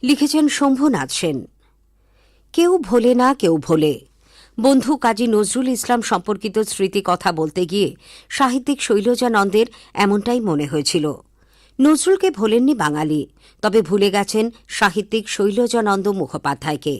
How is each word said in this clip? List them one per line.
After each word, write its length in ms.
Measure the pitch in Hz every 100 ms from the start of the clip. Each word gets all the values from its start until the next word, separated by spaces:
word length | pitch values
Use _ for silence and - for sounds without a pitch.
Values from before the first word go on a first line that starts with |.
লিখেছেন 420 | 247 285 294 302 302
শম্ভুনাথ 640 | - 277 262 294 214 135
সেন। 260 | - 170 139 - _ _ _ _ _ _ _ _ _ _
কেউ 180 | - 349 370
ভোলে 380 | 220 240 226 247
না, 120 | 254
কেউ 240 | 269 190 160
ভোলে। 360 | - 160 151 139 - _ _ _ - -
বন্ধু 340 | 226 269 233 294
কাজী 300 | 240 214 240
নজরুল 400 | 214 208 - 254
ইসলাম 340 | 247 - 240
সম্পর্কিত 580 | 214 196 180 202 214 208
স্মৃতি 420 | 214 - 190 202 190
কথা 240 | 180 190
বলতে 340 | 165 160 151 180
গিয়ে 240 | 196 170 - - - _
সাহিত্যিক 500 | - 269 254 247 277
শৈলজানন্দের 840 | - 208 214 247 247 220 196 202 240 - -
এমনটাই 460 | - 202 208 208 247
মনে 260 | 220 151 147
হয়েছিল। 400 | 151 139 170 151 139 _ _ _ _ _ _
নজরুলকে 500 | 269 311 - 381 381
ভোলেননি 420 | 285 220 226 262
বাঙালি, 480 | 269 156 151 156 151 139 _ _ _
তবে 160 | 214 208
ভুলে 280 | 165 202 202
গেছেন 360 | 196 196 214 226 233 _
সাহিত্যিক 600 | - 208 185 202 220 214
শৈলজানন্দ 800 | - 202 208 240 233 214 196 196
মুখোপাধ্যায়কে। 880 | 196 143 151 147 143 156 147 - 135